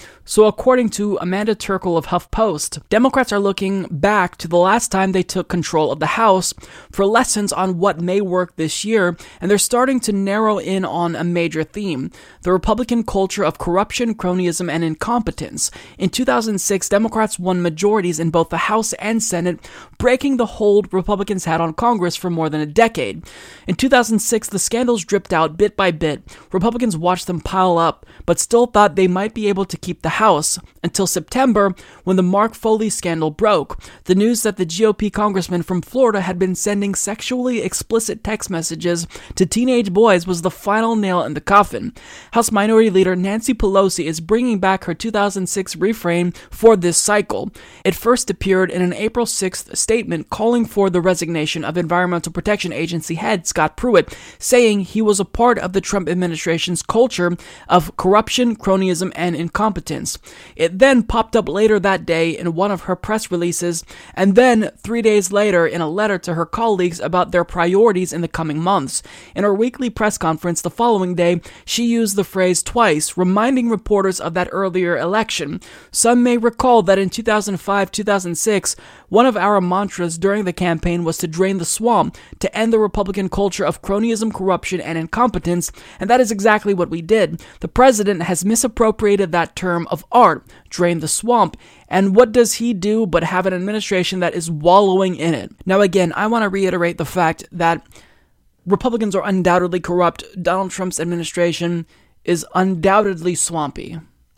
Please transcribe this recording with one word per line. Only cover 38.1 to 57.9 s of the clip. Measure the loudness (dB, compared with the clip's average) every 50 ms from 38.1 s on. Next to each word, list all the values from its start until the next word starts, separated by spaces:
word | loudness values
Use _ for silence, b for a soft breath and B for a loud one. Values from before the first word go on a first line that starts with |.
| -6 -6 -6
text | -6 -6 -6 -6 -6
messages | -6 -6 -4 -6 -8 -4 -2 -2 -2 -2 -4 B B B B B B
to | -2 -2
teenage | 0 0 0 0 2 2 2 0 0
boys | 2 4 6 6 4 4 2
was | -2 -4 -2 -2
the | -4
final | -6 -4 -4 -2 0 0 0 0 0
nail | 0 0 0 0 -2 -2
in | -2 -6
the | -8
coffin. | -2 4 4 4 4 4 -2 -6 -8 -8 -10 B B B B B B B
House | B -2 0 2 0
Minority | 2 2 4 6 6 6 6
Leader | 4 4 4 4 2 0
Nancy | -2 -2 -2 -2 -2 -2 -2
Pelosi | 0 0 2 4 4 2 2 0 -2 -4
is | -4 -6 -6
bringing | -2 0 0 0 2 0 0 0
back | 0 0 0 0 -2
her | -6 -8
two | -6 -6 -4
thousand | -2 0 0 0 -2 -4 -6 -4
six | -4 -6 -6 -6 -4
refrain | -2 -2 -2 -2 -2 -2 -2 0 0 0 -2 -4 B B B
for | -6 4 6 6 6 6
this | 4 0 0 0
cycle. | 0 2 0 0 0 -2 -6 -6 -6 -8 B B B B B B B
It | -4 -4
first | 0 2 2 2 2 0 -4
appeared | -6 -4 0 2 2 2 2 0
in | 0 -2
an | -2 -2 -2
April | -2 -4 -4 -2 -2 -2
sixth | -2 -2 -4 -4 -4 -6 -8 -12 -8 -6 -6
statement | -2 0 0 0 0 -2 -4 -6 -6 -8
calling | -6 -2 0 0 2 2 0
for | 0 0 0 2 2
the | 2 2
resignation | 2 2 0 0 -2 -4 -2 -2 -2 -4 -4 -4 -6
of | -4 -4
Environmental | -4 -2 0 0 0 0 0 -2 -2 -4 -6
Protection | -8 -6 -2 -2 -2 -2 -2 -6
Agency | -6 -4 -6 -4 -4 -6 -6 -6 -6
head | -4 -2 -2 -2 -2 -4
Scott | -4 -2 0 -2 -2 -2
Pruitt, | -2 0 4 4 4 4 B B B B B B B
saying | -2 2 4 6 6 6 4 2
he | -2 -2 -2 0
was | 2 2 2 2
a | 0
part | -4 0 2 2 2 2 2
of | -2 -2 -4
the | -4
Trump | -4 -2 -2 -2 -2 -2
administration's | -2 -2 -2 -2 -4 -4 -2 -2 -2 -2 -2 -4 -4 -6
culture | -4 -2 2 2 2 2 2 0 0 0 0 B B B B B B B
of | 2 2 2 0